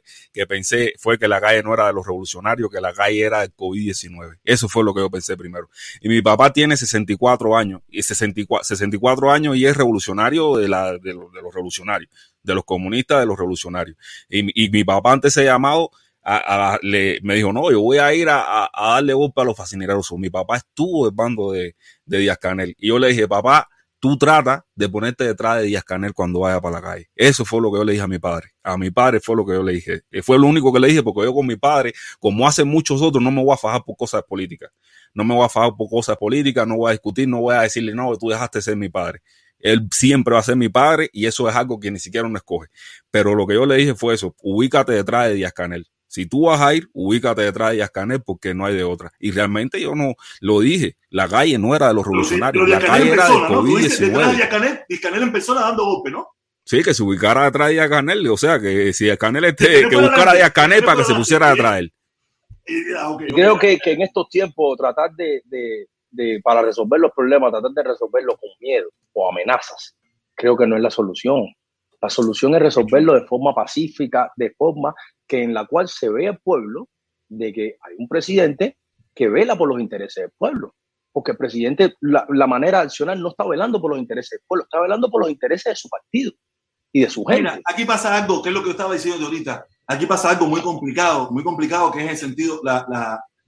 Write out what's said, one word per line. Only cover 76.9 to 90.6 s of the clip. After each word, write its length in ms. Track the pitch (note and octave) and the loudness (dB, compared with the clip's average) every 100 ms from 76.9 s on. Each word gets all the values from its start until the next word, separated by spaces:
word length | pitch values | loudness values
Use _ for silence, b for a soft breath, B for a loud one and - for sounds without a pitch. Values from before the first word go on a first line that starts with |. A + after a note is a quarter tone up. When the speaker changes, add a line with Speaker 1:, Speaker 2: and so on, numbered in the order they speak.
| _ _ _ - | _ _ _ -18
Speaker 3:
de 240 | A2 A2 | -10 -8
que 240 | G#2+ G#2+ - | -6 -8 -10
hay 140 | - F2 | -18 -14
un 120 | A#2+ | -6
presidente 680 | D#3+ E3+ F#3+ D#3+ C3+ A#3 - _ _ _ - | -6 -2 0 0 0 -6 -6 _ _ _ -2
que 140 | A2+ | 0
vela 280 | B2+ B3 F#3+ | 2 0 0
por 120 | D3+ | -2
los 100 | B2 | -2
intereses 440 | A2 G2 G2 F#2+ | -6 -10 -12 -12
del 80 | F#2 - | -12 -6
pueblo. 380 | A3+ C4+ - _ _ _ _ | -6 -6 -10 _ _ _ _
Porque 180 | C#3+ C3 | -8 -6
el 60 | A#2 | -6
presidente, 580 | B2+ A#2 A#2 C#3+ F#3 - | -6 -4 -2 2 0 0
la, 240 | D3 C#3+ - | -2 0 0
la 180 | C#3 C3 | 0 2
manera 320 | B2+ D#3+ F#3 | 2 2 0
de 60 | D3 | 0
accionar 320 | - D3 F#3+ | -4 -6 -6
no 120 | E3+ | -6
está 160 | - G3+ | -6 -4
velando 320 | D#3 A3+ G#3+ | -4 -2 -2
por 120 | D#3+ | -4
los 80 | C#3 | -6
intereses 320 | A#2+ A#2 - | -6 -10 -10
del 140 | - - | -12 -6
pueblo, 160 | - - | -6 -4
está 160 | E3 | -4
velando 280 | F3 A3 A#3+ | -2 -2 -2
por 120 | A3+ | 0
los 80 | E3+ | -2
intereses 420 | C#3+ B2 F3+ A#3 | -2 -4 -2 -4
de 40 | - | -6
su 120 | - | -8
partido 460 | - _ B3 B3+ - _ _ _ _ _ | -14 _ -4 -4 -8 _ _ _ _ _
y 100 | C#3+ | 0
de 80 | B2 | 0
su 140 | A2+ G#2 | -2 -2
Speaker 2:
Mira, 260 | - F3+ | 0 -2
Speaker 3:
gente. 120 | - F3 | -6 -8
Speaker 2:
aquí 140 | F#3+ A#3 | -6 -4
pasa 320 | G#3+ G#3+ G#3 | -2 -2 -2
algo, 240 | F#3+ F3 | -2 -2
que 80 | F3+ | -4
es 60 | F#3+ | -4
lo 60 | |
que 60 | F#3 | -4
yo 40 | |
estaba 220 | F#3 F#3+ | -6 -6
diciendo 320 | E3+ E3+ E3+ D3 | -4 -6 -6 -6
ahorita. 400 | E3 C#3 A2+ - _ - | -8 -10 -12 -14 _ -8
Aquí 180 | C#3+ E3 | -4 -2
pasa 260 | F#3 F3 | 0 0
algo 160 | F#3 D#3 | 0 0
muy 140 | E3 | -2